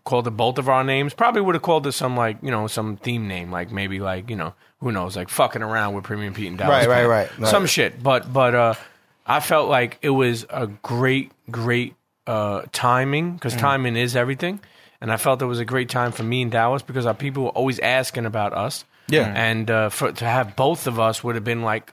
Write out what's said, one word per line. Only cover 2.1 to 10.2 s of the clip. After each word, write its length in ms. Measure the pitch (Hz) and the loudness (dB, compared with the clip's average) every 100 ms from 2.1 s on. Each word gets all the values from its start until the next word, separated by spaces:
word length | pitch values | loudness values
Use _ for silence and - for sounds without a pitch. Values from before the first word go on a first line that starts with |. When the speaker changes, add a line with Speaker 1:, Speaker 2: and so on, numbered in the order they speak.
Speaker 1:
like, 220 | 123 113 110 | 0 -2 -2
you 80 | 139 | -2
know, 160 | 113 107 | -2 -2
some 320 | 117 110 101 | -4 -4 -4
theme 280 | 120 120 104 | -4 -4 -4
name, 240 | 90 87 | -6 -6
like, 200 | 90 90 | -6 -6
maybe, 280 | 101 98 98 | -4 -4 -4
like, 280 | 98 92 113 | -4 -6 -6
you 80 | 101 | -8
know, 160 | 82 - _ - | -8 -10 _ -8
who 120 | 127 | -4
knows, 240 | 101 90 95 | -4 -4 -6
like, 140 | 90 | -4
fucking 320 | - 123 120 | 0 2 0
around 320 | 110 110 104 | -2 0 -2
with 100 | 101 | -4
Premium 300 | 95 104 104 | -6 -6 -6
Pete 140 | 95 95 | -6 -8
and 100 | 92 | 0
Dallas 280 | 98 135 120 | 4 4 6
Speaker 2:
Right, 20 | |
right, 120 | 123 | 6
Speaker 1:
Payne. 80 | 120 | 6
Speaker 2:
right, 300 | 113 - - | 4 2 0
right. 100 | 110 | 2
Speaker 1:
Some 140 | 202 | 4
shit. 380 | 175 - 107 120 | 4 2 0 0
But, 280 | 131 127 - | 2 2 2
but, 240 | 135 123 | 2 4
uh, 200 | 120 117 110 - _ _ _ - | 4 4 0 -8 _ _ _ -2
I 140 | 143 | 0
felt 300 | 143 156 127 | 2 2 4
like 280 | 131 120 - | 2 2 -2
it 80 | 147 | 2
was 340 | 135 | 4